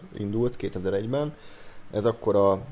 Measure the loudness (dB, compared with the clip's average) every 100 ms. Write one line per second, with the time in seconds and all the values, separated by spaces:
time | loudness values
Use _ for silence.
0 | -10 -6 -2 0 0 -2 -6 -2 -2 0
1 | 0 -2 -2 -6 -16 -16 -14 -14 -6 0
2 | 0 2 2 6 6 4 -2